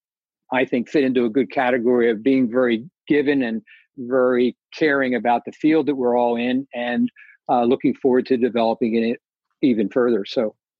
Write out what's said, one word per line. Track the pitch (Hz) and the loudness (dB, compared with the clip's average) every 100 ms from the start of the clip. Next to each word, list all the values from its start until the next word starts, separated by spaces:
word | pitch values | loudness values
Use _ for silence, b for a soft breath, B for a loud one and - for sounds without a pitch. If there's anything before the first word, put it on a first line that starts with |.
| _ _ _ _ _ | _ _ _ _ _
I | 127 127 | -4 -2
think, | 131 110 | -2 -2
fit | 151 | 0
into | 135 127 | 2 0
a | 120 | 0
good | 117 127 | 0 -2
category | - 123 127 113 123 117 | -2 0 0 2 2 2
of | 110 | 0
being | 113 135 123 | 0 2 2
very | 123 123 110 135 _ - | 0 0 0 -6 _ 0
given | 147 139 139 | 0 2 0
and | 123 113 - b b - | -2 -6 -10 b b -14
very | 120 131 127 123 123 - _ | -4 0 2 2 0 -2 _
caring | - 160 139 131 | -2 0 0 0
about | 123 117 120 - | -2 0 -2 -4
the | |
field | - 156 156 139 | -4 0 2 0
that | |
we're | 135 123 120 | -2 0 0
all | 120 117 | 0 0
in, | 123 127 139 | -2 -4 -4
and, | 123 120 120 123 - B B - | -8 -4 -2 -2 -4 B B -2
uh, | 127 | 0
looking | 120 135 143 | 2 0 0
forward | 117 139 127 - | 0 0 0 2
to | 127 | 0
developing | 120 113 113 113 117 113 | 0 0 -2 0 -2 0
it | 113 120 _ _ _ _ | -2 -4 _ _ _ _
even | 143 110 98 | 0 0 0
further. | 135 123 113 101 | 0 2 0 -2
So, | - 107 - _ | -4 -4 -6 _